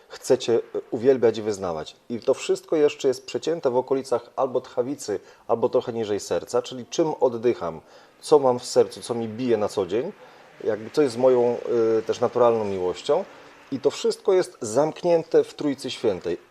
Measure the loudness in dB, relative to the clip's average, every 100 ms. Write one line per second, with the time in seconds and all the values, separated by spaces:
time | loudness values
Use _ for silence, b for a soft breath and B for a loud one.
0 | B -14 0 0 2 0 0 -8 -8 0
1 | 2 4 2 2 -4 -4 -4 -6 -8 -16
2 | -12 -4 0 0 0 -4 -2 0 2 2
3 | -2 -2 -6 -6 -4 -2 0 0 0 -4
4 | -2 -4 -4 -4 -2 -2 -4 -4 -4 -6
5 | -6 -6 B B -4 -2 2 0 0 -4
6 | -2 -4 -2 -4 -2 -2 -4 -8 -6 -2
7 | 0 2 0 2 0 0 -4 -10 b b
8 | b b 4 4 6 2 2 2 2 0
9 | -8 -6 -6 -4 0 0 0 -2 -2 -2
10 | -4 -10 B B B -8 -4 -4 -2 0
11 | 0 4 4 4 4 0 -2 0 2 2
12 | 0 -2 0 4 4 4 0 -2 -4 -4
13 | -2 -2 -2 B B B B -4 -2 0
14 | -2 -2 2 2 0 -4 -2 0 0 0
15 | 0 0 4 2 2 -2 -4 -4 -6 -4
16 | -2 -2 -4 -6 -10